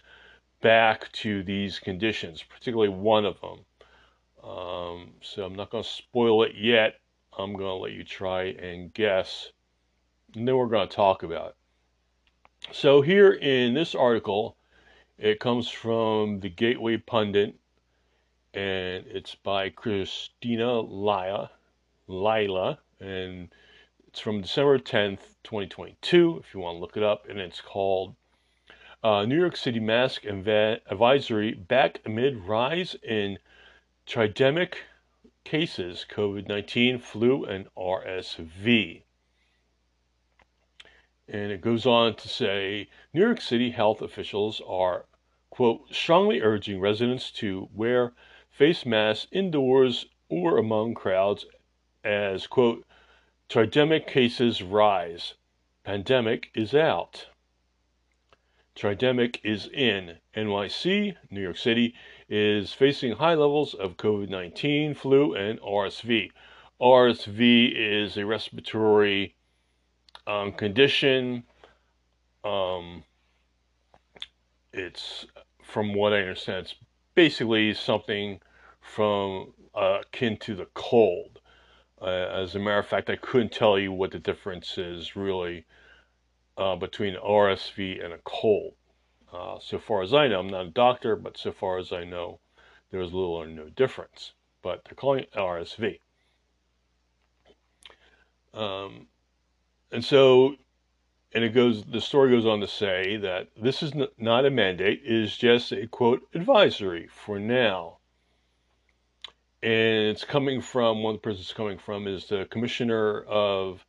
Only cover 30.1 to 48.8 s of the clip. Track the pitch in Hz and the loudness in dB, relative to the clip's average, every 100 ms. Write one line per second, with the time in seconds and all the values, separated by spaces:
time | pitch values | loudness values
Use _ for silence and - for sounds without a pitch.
30.1 | - 104 98 95 107 107 113 - 98 117 | -2 -8 -6 0 2 2 0 -6 2 4
31.1 | 139 - 107 107 113 90 123 165 - 113 | 4 0 -2 -2 -4 -2 2 2 -2 -8
32.1 | 107 135 120 90 110 127 170 175 - - | -2 -2 -2 -4 -2 -2 -4 -8 -10 -4
33.1 | 110 101 98 _ _ - _ _ _ - | -2 -2 -6 _ _ -20 _ _ _ -6
34.1 | 120 107 - 131 160 180 - - _ _ | 0 0 2 2 2 -4 -8 -18 _ _
35.1 | _ _ _ - 156 170 - 90 87 - | _ _ _ -6 -4 -4 -6 -8 -10 -10
36.1 | - 104 101 95 104 104 120 123 123 - | -4 -4 -4 -6 -6 -4 2 2 2 -6
37.1 | 107 120 143 - 95 95 - 90 92 95 | 0 2 2 -2 -8 -10 -8 -4 -4 -6
38.1 | 92 90 - 82 87 107 117 85 87 _ | -10 -10 -14 -16 -4 2 4 2 -8 _
39.1 | _ _ _ _ _ _ _ _ _ _ | _ _ _ _ _ _ _ _ _ _
40.1 | _ _ _ _ _ _ _ - _ _ | _ _ _ _ _ _ _ -20 _ _
41.1 | _ - 104 104 98 117 117 123 117 117 | _ -12 -8 -6 -4 -2 2 4 6 4
42.1 | 107 - - 107 98 98 104 95 - _ | 0 -8 -4 -2 -2 -4 -6 -10 -18 _
43.1 | 151 226 233 - 120 123 120 107 107 107 | 2 2 2 -2 -2 0 0 0 0 -6
44.1 | - 92 104 107 107 - 92 92 90 - | -12 -6 -4 -4 -6 -6 -2 0 -2 -8
45.1 | _ _ _ _ - 120 113 - - - | _ _ _ _ 0 2 0 -4 -4 4
46.1 | 170 208 226 107 104 104 98 98 107 120 | 4 4 2 2 0 -2 -2 0 2 0
47.1 | 127 - - 107 95 - 98 113 123 120 | -2 -8 -8 -6 -6 -8 -4 0 0 0
48.1 | - - - _ - 143 170 | -6 -20 -20 _ 2 4 4